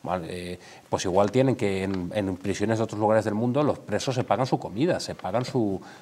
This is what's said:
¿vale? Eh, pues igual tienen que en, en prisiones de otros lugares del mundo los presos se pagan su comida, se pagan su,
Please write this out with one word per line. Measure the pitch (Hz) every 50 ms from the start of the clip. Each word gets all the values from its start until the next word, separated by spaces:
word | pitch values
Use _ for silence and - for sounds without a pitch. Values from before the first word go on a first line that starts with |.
¿vale? | - 80 90 92 82 87 92 90 90 90 90
Eh, | - - - - - - -
pues | - 87 -
igual | 95 87 98 104 101
tienen | 110 127 135 135 113
que | - 107 101 95 95 95
en, | 95 95 92 90 87 -
en | 107 98 95 92
prisiones | - - 101 90 - 101 110 113
de | 110 113
otros | - 104 104
lugares | 110 104 110 110 104
del | 107 104
mundo | 107 117 123 123 143 151
los | 123 87 -
presos | - - 104 98 - 139 120
se | 127 -
pagan | - 104 110 131
su | - 156 131
comida, | - 85 90 107 156 180 120 -
se | - - 85
pagan | - - 92 98 120 127
su, | - - 156 110 101 95 87 - - - -